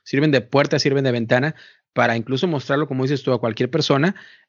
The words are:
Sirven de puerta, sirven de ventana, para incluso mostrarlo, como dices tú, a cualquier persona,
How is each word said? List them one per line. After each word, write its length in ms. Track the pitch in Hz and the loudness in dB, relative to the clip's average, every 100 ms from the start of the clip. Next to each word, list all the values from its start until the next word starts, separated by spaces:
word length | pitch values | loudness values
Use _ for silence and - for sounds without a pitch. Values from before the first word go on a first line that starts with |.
Sirven 280 | - 139 156 | -6 0 2
de 100 | 131 | 2
puerta, 380 | 120 139 143 147 | 2 0 2 0
sirven 240 | 151 139 | 0 0
de 80 | 135 | 0
ventana, 440 | 120 113 123 151 - - _ _ | -2 0 0 0 -6 -16 _ _
para 220 | - 120 117 | -2 0 0
incluso 320 | 113 131 190 | -2 -2 -2
mostrarlo, 400 | 147 - 143 147 | -2 -2 -2 -2
como 160 | 131 | -2
dices 200 | 131 139 | -2 -2
tú, 100 | - | -2
a 60 | 123 | -2
cualquier 280 | 117 107 123 | -2 -2 -2
persona, 460 | 156 - 139 170 - - - | 0 2 2 2 -2 -12 -20